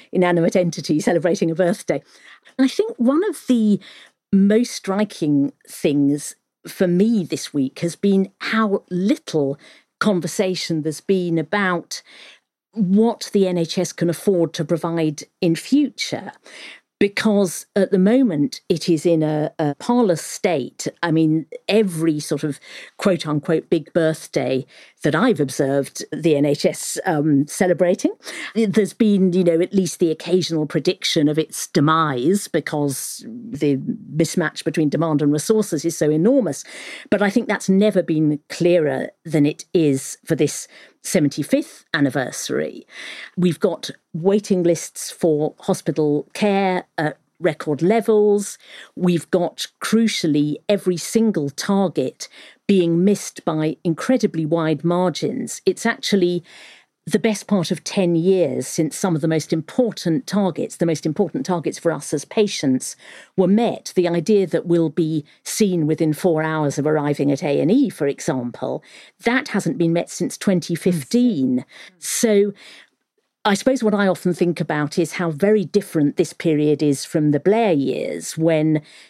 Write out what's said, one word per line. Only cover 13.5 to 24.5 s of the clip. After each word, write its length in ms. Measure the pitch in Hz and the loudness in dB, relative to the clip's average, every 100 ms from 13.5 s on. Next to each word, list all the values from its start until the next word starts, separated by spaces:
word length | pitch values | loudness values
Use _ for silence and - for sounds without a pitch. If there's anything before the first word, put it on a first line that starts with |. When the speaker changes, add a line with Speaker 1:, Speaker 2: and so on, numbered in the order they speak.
| 175 | 2
Speaker 1:
H 220 | 165 190 | 0 -2
S 140 | 175 | -4
can 180 | - 175 | -2 -2
afford 420 | 156 208 180 160 | 0 0 2 0
to 100 | - | -2
provide 580 | 151 165 170 165 156 147 - - | -4 -2 -2 -2 -2 -4 -14 -2
in 140 | 175 | 0
future. 800 | 165 - 285 285 - - 113 - - - - - - _ - | 0 0 0 0 -4 -8 -8 -10 -18 -20 -20 -20 -20 _ -2
Because 640 | 202 - 220 202 185 - - | 0 2 2 2 2 -4 -4
at 180 | 202 185 | 0 2
the 60 | 190 | 4
moment 600 | 190 254 247 147 139 - - | 4 4 4 2 0 -2 -4
it 180 | 165 - | -4 0
is 200 | 160 175 | 0 2
in 160 | 165 | 2
a, 280 | 156 151 151 - | 2 0 -4 -2
a 160 | 151 - | -4 -2
parlous 440 | - 247 214 160 | 0 2 2 0
state. 640 | - - 190 151 123 - - - | -4 -4 -2 0 -4 -8 -10 -4
I 80 | 170 | 0
mean, 360 | 160 156 160 - - - | 2 4 2 -2 -12 0
every 540 | 208 196 160 165 151 | 2 2 0 -2 -2
sort 240 | - 143 | -4 -4
of 160 | 156 139 - - - - | -4 -6 -12 -20 -20 -2
quote 280 | 202 165 175 | 0 0 0
unquote 440 | 147 - 160 - | -2 0 -2 0
big 200 | 170 151 | -2 0
birthday 720 | 175 160 160 - 151 127 | 0 0 0 -4 -4 -2